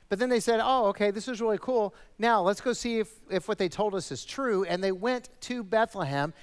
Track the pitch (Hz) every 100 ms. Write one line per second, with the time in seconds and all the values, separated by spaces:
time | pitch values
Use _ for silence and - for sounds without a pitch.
0 | - 196 254 240 - 226 240 262 202 202
1 | 208 202 254 220 226 208 - 247 202 -
2 | - - 226 220 175 202 254 226 240 226
3 | 208 - - 190 - 208 185 - 214 190
4 | - 131 - - 269 190 180 180 190 185
5 | 233 247 - - - 247 190 220 226 196
6 | 147 139 151 -